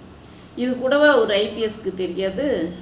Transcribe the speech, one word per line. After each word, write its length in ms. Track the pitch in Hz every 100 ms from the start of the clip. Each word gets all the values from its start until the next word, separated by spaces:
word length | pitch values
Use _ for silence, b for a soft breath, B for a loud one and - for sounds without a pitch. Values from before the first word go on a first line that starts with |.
| - - B B B -
இது 220 | 254 247
கூடவா 400 | 262 285 294 254
ஒரு 160 | 214
ஐ 140 | 202 214
பி 160 | 226
எஸ்க்கு 300 | 220 - 185
தெரியாது? 760 | 185 175 180 190 190 285 196 170 -